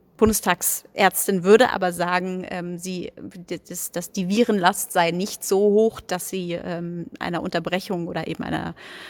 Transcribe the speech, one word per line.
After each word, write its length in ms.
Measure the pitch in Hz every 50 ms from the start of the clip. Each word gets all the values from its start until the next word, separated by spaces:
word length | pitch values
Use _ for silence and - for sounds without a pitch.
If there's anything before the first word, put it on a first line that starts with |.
| _ _ _ -
Bundestagsärztin 1300 | 220 220 208 - - 202 175 - - - - - - - - - 202 180 - - - - 196 180 165
würde 280 | 190 214 226 254 -
aber 200 | - 185 185 180
sagen, 540 | 175 175 175 180 180 180 180 185 185 185 180 -
ähm, 280 | 190 180 175 175 175 170
sie, 340 | 175 190 185 175 - - - -
d-, 420 | - 185 - 175 175 - 180 165 - -
dass, 240 | - - - -
dass 200 | - 170 175 -
die 180 | - 202 180 180
Virenlast 640 | 202 226 233 233 214 196 165 185 196 - - -
sei 200 | - 180 170 170
nicht 320 | 170 180 196 202 - - -
so 140 | - 196 190
hoch, 420 | 208 208 202 214 220 226 - -
dass 300 | - - 180 175 - -
sie, 240 | - 190 180 175 170
ähm, 540 | 170 - 180 170 170 175 170 175 170 165 - - -
einer 220 | - 170 175 160
Unterbrechung 680 | - 180 - 170 170 175 175 185 - - 196 170 - 175
oder 200 | - 160 160 -
eben 160 | 160 - -
einer, 320 | - 156 160 - 170 165 - - - - - -